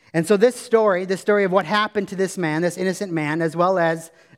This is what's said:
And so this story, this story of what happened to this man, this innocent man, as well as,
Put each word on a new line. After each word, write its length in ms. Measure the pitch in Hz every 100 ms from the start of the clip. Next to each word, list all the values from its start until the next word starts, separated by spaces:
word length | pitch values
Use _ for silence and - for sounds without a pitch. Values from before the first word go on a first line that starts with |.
| _
And 120 | 165 165
so 120 | 208
this 180 | 240 247
story, 480 | - 226 214 180
this 160 | 185 190
story 240 | - 208
of 80 | 196
what 140 | 190 165
happened 420 | 208 214 214 190
to 80 | 185
this 220 | 185 190
man, 240 | 160 156
this 160 | 175 175
innocent 340 | 185 175 202
man, 300 | 160 147 156
as 160 | 165 165
well 200 | 175 185
as, 320 | 165 165 - _ _